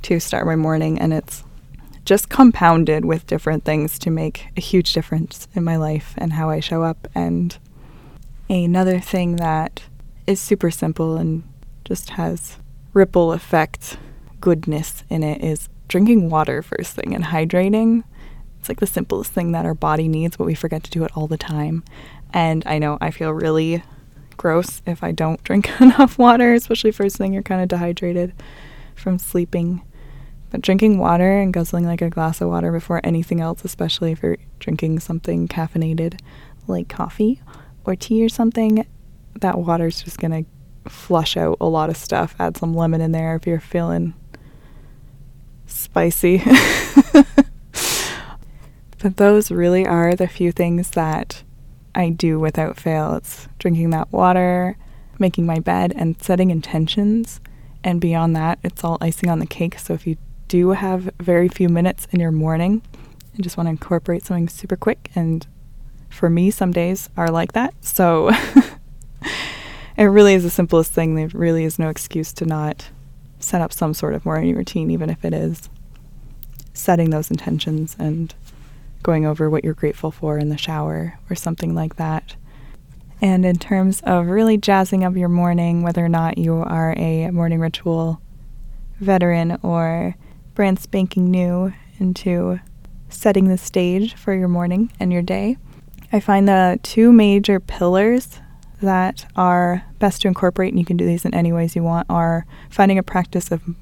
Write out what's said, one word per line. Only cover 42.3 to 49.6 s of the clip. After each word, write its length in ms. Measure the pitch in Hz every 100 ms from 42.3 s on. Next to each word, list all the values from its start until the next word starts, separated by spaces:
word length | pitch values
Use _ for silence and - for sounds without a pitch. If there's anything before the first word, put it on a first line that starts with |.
| -
Add 180 | 175 165
some 180 | 165
lemon 240 | 165 165 160
in 140 | 160
there 220 | 160 160
if 120 | 160 -
you're 120 | 165
feeling 540 | - 175 170 170 170 - - - - - - - - - - - - - - -
spicy. 800 | - - - - 170 - 175 185 -
<laughs> 60 | 262 - - - - - 294 - - - - - - - - - - - - - - - - - -
But 180 | 202 190
those 320 | 202 208 208
really 380 | 175